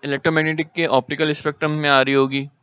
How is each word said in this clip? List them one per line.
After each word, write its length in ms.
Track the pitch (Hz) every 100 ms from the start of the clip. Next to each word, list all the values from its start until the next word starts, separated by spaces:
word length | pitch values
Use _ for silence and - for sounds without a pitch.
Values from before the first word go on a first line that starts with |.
इलेक्ट्रोमैग्नेटिक 680 | 139 139 165 160 156 156 160 -
के 100 | 165 127
ऑप्टिकल 340 | 123 147 156
स्पेक्ट्रम 380 | 147 156 147 156 151
में 80 | 147
आ 100 | 139
रही 140 | 131
होगी। 300 | 139 135 139 139 _